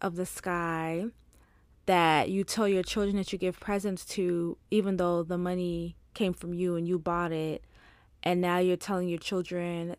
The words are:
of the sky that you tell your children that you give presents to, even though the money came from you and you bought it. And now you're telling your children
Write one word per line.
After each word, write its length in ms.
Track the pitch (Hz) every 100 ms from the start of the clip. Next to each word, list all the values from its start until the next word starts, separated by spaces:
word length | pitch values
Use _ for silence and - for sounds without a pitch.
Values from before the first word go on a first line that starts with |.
of 140 | 196 170
the 100 | 180
sky 800 | - 185 175 170 165 160 165 220 - _ - - _ _ _ -
that 420 | 180 165 156 120
you 160 | 196 196
tell 240 | - 208
your 140 | 190
children 340 | 180 220 202 196
that 160 | 190
you 40 | 185
give 220 | 180 -
presents 460 | - 202 202 185 - -
to, 420 | 180 170 170 - _
even 240 | 214 196 185
though 280 | 180 175
the 140 | 165 180
money 600 | 180 180 180 170 170 - -
came 200 | - 196
from 180 | 180 175
you 240 | 175 180 170
and 120 | 170
you 100 | 180
bought 340 | 165 175 170
it. 320 | 160 156 - - - - - _ _
And 180 | - 180
now 160 | 180 175
you're 180 | 185 180
telling 320 | - 185 180
your 120 | 170
children 760 | - 190 175 180 175 170 170